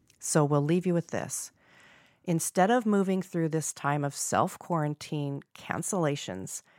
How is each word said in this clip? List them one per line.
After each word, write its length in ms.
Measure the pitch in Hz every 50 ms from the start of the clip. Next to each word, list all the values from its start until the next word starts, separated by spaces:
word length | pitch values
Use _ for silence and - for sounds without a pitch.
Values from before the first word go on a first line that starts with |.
| _ _ _ _
So 260 | - - - 160 147
we'll 160 | 143 147 143
leave 240 | 143 147 170 180 175
you 80 | 185 170
with 140 | 170 -
this. 440 | - - 98 - - - - - - _ _ _ _ - - - - - - _ _ _ _ -
Instead 480 | 185 170 160 - - - 185 180 202
of 140 | 240 254 214
moving 360 | 220 208 196 190 190 190 190
through 280 | - - - 170 165 156
this 240 | 151 160 147 - -
time 320 | - - 143 147 147 143
of 100 | 143 -
self-quarantine, 1300 | - - - 127 101 143 185 - - - - 175 160 151 147 147 - - - 156 147 143 139 139 139 - _ -
cancellations, 1080 | - - - - - - - 214 185 160 147 143 - - - 90 95 92 - - - - _ _